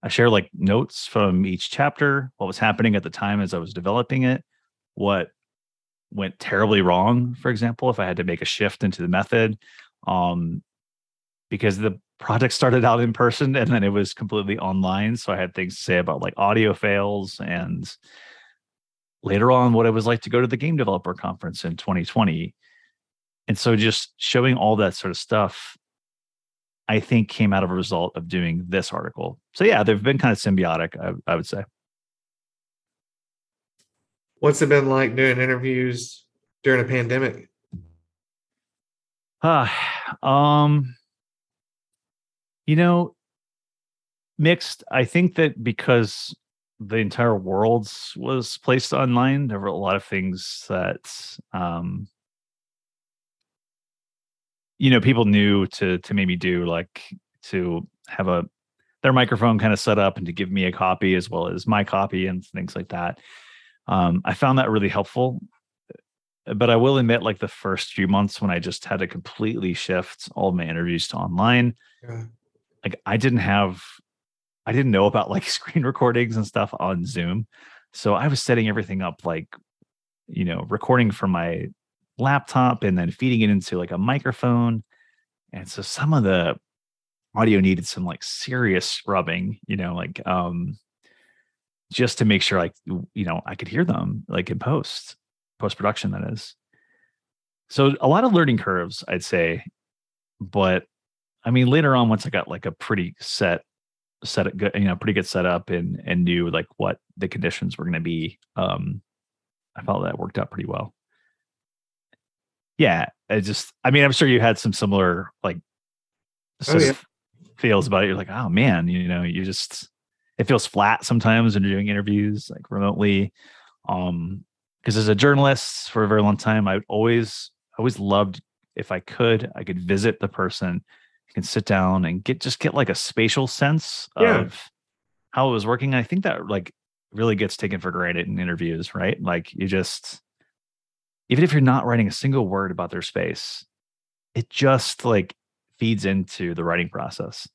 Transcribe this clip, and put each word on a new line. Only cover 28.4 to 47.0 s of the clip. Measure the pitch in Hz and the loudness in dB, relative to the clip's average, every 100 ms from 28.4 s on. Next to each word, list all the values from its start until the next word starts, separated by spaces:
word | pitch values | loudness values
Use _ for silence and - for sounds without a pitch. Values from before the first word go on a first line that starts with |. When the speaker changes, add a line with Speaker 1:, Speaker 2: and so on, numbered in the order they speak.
| 85 85 87 | -2 -2 -2
Speaker 1:
this | 95 85 | -4 -4
article. | - 80 - - - _ | -8 -10 -8 -10 -10 _
So | - | 0
yeah, | 202 190 | 4 4
they've | 107 104 | 4 2
been | 113 139 | 2 2
kind | 131 | 2
of | 104 | 0
symbiotic, | - 95 87 80 85 - | 0 2 2 0 -4 -6
I, | 90 92 - | -8 -8 -4
I | 85 | -4
would | - | -4
say. | 98 101 _ _ _ _ _ _ _ _ _ _ _ _ _ _ _ _ _ _ _ _ _ _ _ _ _ _ _ | -10 -10 _ _ _ _ _ _ _ _ _ _ _ _ _ _ _ _ _ _ _ _ _ _ _ _ _ _ _
Speaker 2:
What's | 139 147 | 2 4
it | 147 | 4
been | 143 135 | 4 4
like | 135 131 | 2 2
doing | 120 131 127 | 2 2 2
interviews | 127 127 131 127 127 120 - - _ _ _ _ | 0 0 0 0 -2 -4 -10 -16 _ _ _ _
during | 139 127 | 2 2
a | |
pandemic? | 120 127 117 127 135 - - _ _ - - _ _ _ _ _ _ _ _ _ _ _ _ _ _ _ | 2 0 0 0 0 -4 -18 _ _ -20 -20 _ _ _ _ _ _ _ _ _ _ _ _ _ _ _
Speaker 1:
Uh, | 160 160 120 - - - - - | 4 4 2 -2 -6 -8 -10 -4
um, | 135 139 147 147 147 147 131 123 _ _ _ _ _ _ _ _ _ _ _ _ _ _ _ _ - | 2 4 6 6 6 4 0 -8 _ _ _ _ _ _ _ _ _ _ _ _ _ _ _ _ 0
you | 151 | 4
know, | 175 175 170 _ _ _ _ _ _ _ _ _ _ _ _ - | 4 4 0 _ _ _ _ _ _ _ _ _ _ _ _ 0
mixed. | 151 170 - - - | 2 2 -2 -12 -4
I | 131 | 0
think | 120 170 180 - | 2 2 2 2
that | 156 - | 0 0
because | 117 107 - 123 107 - - - _ _ _ _ | -6 -4 2 4 4 -4 -14 -16 _ _ _ _
the | 104 | -6
entire | 113 | -2